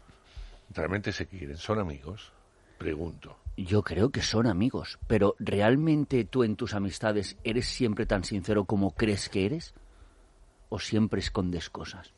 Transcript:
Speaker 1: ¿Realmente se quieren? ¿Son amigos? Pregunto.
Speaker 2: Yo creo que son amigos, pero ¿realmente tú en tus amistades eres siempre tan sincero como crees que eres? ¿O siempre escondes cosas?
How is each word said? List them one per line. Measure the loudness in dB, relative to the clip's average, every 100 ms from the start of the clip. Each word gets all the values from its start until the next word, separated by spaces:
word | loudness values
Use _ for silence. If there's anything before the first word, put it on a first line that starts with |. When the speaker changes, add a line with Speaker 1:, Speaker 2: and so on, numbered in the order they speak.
| -20 -20 _ -16 -16 -18 -12
Speaker 1:
¿Realmente | -4 -2 0 -2
se | -4 -8
quieren? | -8 -12 -10
¿Son | -2 -2
amigos? | -2 -6 -12 -14 -16 _ _ _ _ -8
Pregunto. | -4 -4 -6 -8 -18 -14 -12 -8
Speaker 2:
Yo | 2 2
creo | 2 2 2
que | 2
son | 0 2 2
amigos, | 4 0 0 -8 -10 0
pero | 4 4 2
¿realmente | -2 2 4 4 4 2 4 0
tú | 2 2
en | 2 2
tus | -2
amistades | -2 -2 0 0 0 -2 -6
eres | -2 -2 -2
siempre | 0 0 2
tan | 2 2
sincero | 0 -4 2 2
como | 2 2 2
crees | 2 0 2 -2
que | 0 0
eres? | -2 -8 -20 -20 -20 -20 _ -20 _ -20 _ -8
¿O | -8
siempre | 0 2 2 0
escondes | -2 -2 -2 -2 -6
cosas? | -12 -12 -14 -18